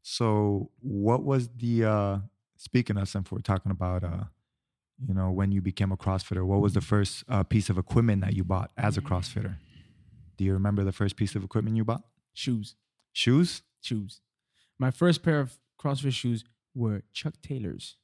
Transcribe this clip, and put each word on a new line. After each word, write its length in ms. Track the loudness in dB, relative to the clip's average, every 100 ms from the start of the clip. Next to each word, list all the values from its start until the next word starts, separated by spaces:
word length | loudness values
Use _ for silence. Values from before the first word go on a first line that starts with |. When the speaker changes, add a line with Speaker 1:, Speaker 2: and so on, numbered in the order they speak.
Speaker 1:
So 680 | -10 -2 2 4 2 0 -4 _
what 420 | -6 0 2 2
was 260 | 2 0 0 -4
the, 280 | 0 2 2
uh, 320 | 2 0 -2 -6 _ _ _
speaking 400 | -2 0 0 -2
of, 100 | -2
since 220 | -4 -6
we're 80 | -6
talking 320 | 0 0 0
about, 320 | -2 -2 -2
uh, 220 | -4 -6 -10 _ _ _ _ _ _ _ -4
you 60 |
know, 180 | 0 0
when 200 | 0 0
you 100 | 0
became 300 | -2 -2 -2
a 60 | 0
CrossFitter, 480 | -2 -2 -2 -4 2
what 140 | 4
was 120 | 4
the 80 | 2
first, 420 | 2 2 2 -4 -2
uh, 160 | 0
piece 260 | 2 2 2
of 80 | -2
equipment 440 | 2 2 4 2
that 120 | 0 -2
you 80 |
bought 280 | 0 -2 -2 -2
as 200 | 0 0
a 40 |
CrossFitter? 540 | -2 -2 -2 -6 -6 -10 -14 -20 -20 _ -20 -20 -20 -2
Do 60 | 0
you 80 |
remember 300 | 2 2 2
the 80 | 0
first 240 | 0 -2 0
piece 200 | -2 -2
of 80 |
equipment 320 | -2 -2 0 0
you 80 | 0
bought? 180 | -2 -6 _ _
Speaker 2:
Shoes. 420 | -10 -4 -4 -6 _ _ _ _
Speaker 1:
Shoes? 500 | -2 4 4 4 -2 _ _
Speaker 2:
Shoes. 400 | -8 -6 -6 -14 _ _ _ _ _ _
My 120 | -2
first 320 | 2 2 4
pair 160 | 2 0
of 180 | 0 -8 _ _
CrossFit 340 | -4 -2 -2
shoes 300 | -2 -2 -2 -6 _ _
were 300 | -4 -2 -2 -6
Chuck 240 | -10 -10 -10
Taylors. 560 | -10 -6 -6 -8 -14 -20